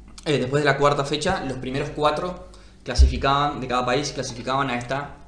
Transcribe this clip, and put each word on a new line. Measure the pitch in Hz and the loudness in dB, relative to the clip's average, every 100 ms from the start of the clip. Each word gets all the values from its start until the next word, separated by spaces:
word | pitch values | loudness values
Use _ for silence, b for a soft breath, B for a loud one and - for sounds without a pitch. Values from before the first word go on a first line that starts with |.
| - - | -20 -8
Eh, | - 139 | -2 0
después | 123 143 | 2 2
de | 147 | 2
la | 135 | 4
cuarta | 143 143 | 4 4
fecha, | 139 151 185 160 | 0 -2 0 -2
los | 135 123 | -4 -6
primeros | 127 135 147 | -6 -4 -4
cuatro | - 151 151 180 180 - B B B | 0 2 2 -4 -8 -14 B B B
clasificaban, | - 120 - 123 139 139 147 127 | -2 4 4 4 2 2 2 -2
de | 127 | -2
cada | 123 | -2
país, | 120 131 143 | 2 0 0
clasificaban | - 123 120 120 135 135 | -4 -8 -8 -4 -2 0
a | 123 | -2
esta, | 123 139 143 - | -4 -4 -6 -12